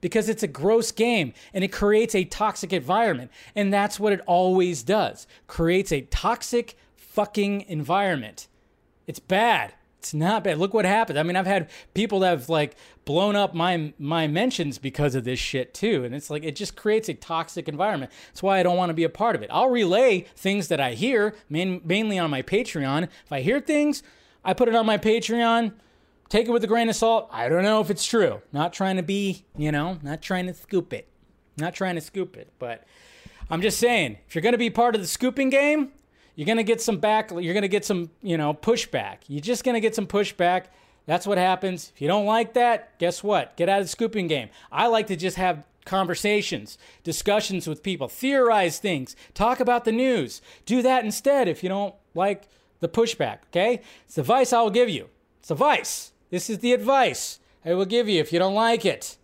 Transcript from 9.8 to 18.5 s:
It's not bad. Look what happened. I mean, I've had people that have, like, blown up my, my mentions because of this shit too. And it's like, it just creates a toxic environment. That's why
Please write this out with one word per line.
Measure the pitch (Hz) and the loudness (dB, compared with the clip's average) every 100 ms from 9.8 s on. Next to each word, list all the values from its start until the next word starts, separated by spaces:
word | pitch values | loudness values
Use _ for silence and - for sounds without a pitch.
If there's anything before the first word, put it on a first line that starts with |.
| _ _ - | _ _ -10
It's | |
not | 151 165 220 | -2 0 0
bad. | 196 156 | 0 -2
Look | 196 | 0
what | 220 | 0
happened. | 185 208 226 143 | 2 2 0 0
I | |
mean, | 160 | 0
I've | 180 185 | 0 0
had | 196 156 - - | 0 -2 -12 -10
people | - 214 202 | -4 -2 2
that | 185 | 2
have, | 170 127 | 0 0
like, | 160 147 - - - | -2 -2 -6 -20 -20
blown | - 151 202 | -2 0 2
up | 202 196 | 2 0
my, | 165 175 175 151 - | 0 0 0 -4 -8
my | 143 165 156 | -4 -2 0
mentions | 156 247 240 151 135 | 0 0 -2 -4 -4
because | 135 131 147 131 | -8 -2 0 0
of | |
this | 120 127 | -4 -4
shit | - 135 127 | -4 -4 -6
too. | - 214 185 | -4 -2 0
And | 123 | -2
it's | 131 - | -8 -8
like, | 151 | -8
it | 156 | -8
just | 143 208 - | -8 -10 -4
creates | 214 214 220 | 0 0 0
a | |
toxic | 143 - 165 165 - 160 | -10 -6 -6 -4 -8 -8
environment. | 147 196 180 131 - - | -2 -2 -2 -6 -14 -20
That's | - | -6
why | 190 | 0